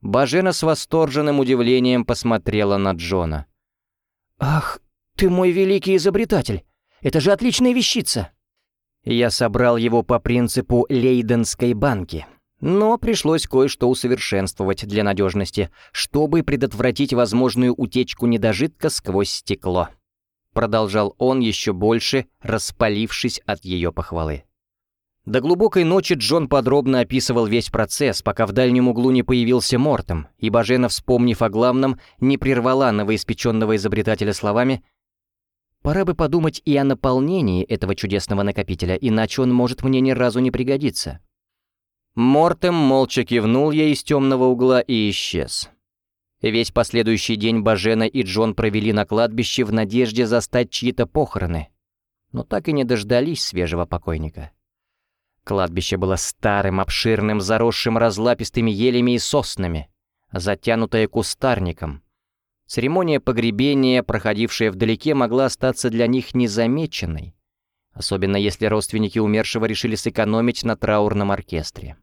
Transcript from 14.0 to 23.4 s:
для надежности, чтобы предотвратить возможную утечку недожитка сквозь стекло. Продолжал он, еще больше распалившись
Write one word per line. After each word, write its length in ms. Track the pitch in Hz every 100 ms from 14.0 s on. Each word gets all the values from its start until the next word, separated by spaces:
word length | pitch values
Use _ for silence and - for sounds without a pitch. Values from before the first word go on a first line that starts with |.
| 123 123 - 98 95 - 95 95 104
для 180 | 101
надежности, 680 | 104 98 95 92 95 - 95 _ -
чтобы 500 | - - 143 151 165
предотвратить 680 | 156 139 131 104 123 - 143
возможную 640 | 120 120 113 127 110 123
утечку 520 | 120 113 123 127 - 120
недожитка 640 | 117 110 98 156 _ 156
сквозь 420 | - - 95 101
стекло. 600 | - - 98 95 90 85 - _ _ _ _ _
Продолжал 600 | - 113 110 107 104 101 -
он, 220 | 127 131
еще 340 | 117 101 -
больше 540 | 92 104 113 - 135 123 _
распалившись 1000 | - 107 - - 110 104 110 - 127 -